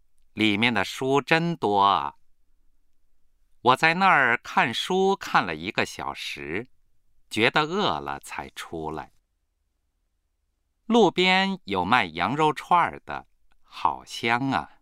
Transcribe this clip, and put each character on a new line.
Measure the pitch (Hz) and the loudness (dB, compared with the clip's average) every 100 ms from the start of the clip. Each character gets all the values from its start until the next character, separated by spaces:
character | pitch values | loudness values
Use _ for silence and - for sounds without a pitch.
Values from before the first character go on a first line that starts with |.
| _ _ _ | _ _ _
里 | 107 107 101 | 0 2 2
面 | 120 | 0
的 | 107 | 0
书 | 92 - 131 139 | -4 -4 0 0
真 | 127 165 170 165 | 0 0 -2 -2
多 | 104 101 | 0 4
啊。 | 98 87 71 - - _ _ _ _ _ _ _ _ _ _ _ _ _ | 4 2 -2 -10 -20 _ _ _ _ _ _ _ _ _ _ _ _ _
我 | 120 131 | 2 4
在 | 160 175 | 4 4
那 | 190 | 4
儿 | 156 123 120 | 6 4 0
看 | - - 151 | -2 0 0
书 | 113 - 185 190 196 | -2 -2 0 2 0
看 | - - 101 | 0 -2 0
了 | 78 | -6
一 | 90 | -6
个 | - 104 | -4 -4
小 | - 69 | -6 -8
时， | 69 - 73 71 90 127 _ _ _ _ _ - | -8 -12 -10 -8 -8 -8 _ _ _ _ _ -8
觉 | - 120 | 0 2
得 | 160 | 2
饿 | 151 190 160 76 | -2 -2 -2 -4
了 | 71 69 | -6 -10
才 | - - 69 | -12 -14 -14
出 | - - 82 78 | -14 -12 -10 -8
来。 | 78 64 _ _ _ _ _ _ _ _ _ _ _ _ _ _ _ _ _ - | -10 -12 _ _ _ _ _ _ _ _ _ _ _ _ _ _ _ _ _ 0
路 | 233 180 | 4 4
边 | - 185 185 190 190 - | 4 2 2 0 -4 -4
有 | 95 | -2
卖 | 90 123 92 | 2 2 0
羊 | 80 92 147 | -2 -2 2
肉 | 156 | 0
串 | 147 - 175 | 0 0 2
儿 | 131 71 - | 2 -4 -12
的， | 69 - _ _ _ | -12 -12 _ _ _
好 | _ - 80 64 62 | _ -4 -4 -4 -12
香 | - 117 120 135 | -6 -2 -2 -2
啊。 | 101 69 _ | -4 -6 _